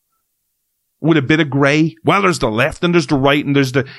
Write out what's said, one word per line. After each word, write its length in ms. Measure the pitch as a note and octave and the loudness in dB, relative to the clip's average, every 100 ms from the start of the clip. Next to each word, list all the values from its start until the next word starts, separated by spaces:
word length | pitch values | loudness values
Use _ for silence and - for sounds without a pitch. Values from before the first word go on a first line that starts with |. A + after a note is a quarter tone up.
| _ _ _ _ _ _ _ _ _ _ | _ _ _ _ _ _ _ _ _ _
With 180 | D#3 D#3+ | 0 0
a 40 | |
bit 160 | C3 D#3 | 2 0
of 100 | D#3 | 0
grey? 460 | C3+ C#3 D3+ D#3+ - | 0 2 2 0 -2
Well, 180 | - F#3 | -2 0
there's 180 | G3 D#3+ | 0 0
the 120 | B2+ | -2
left 320 | A2 C#3 - | -2 -2 -2
and 100 | F3 | 0
there's 140 | F3 C#3 | 0 0
the 100 | D3 | 0
right 260 | C3+ D3 | 2 0
and 120 | - C#3 | 0 0
there's 160 | C3+ | 0
the, 160 | C3+ B2+ | -2 -4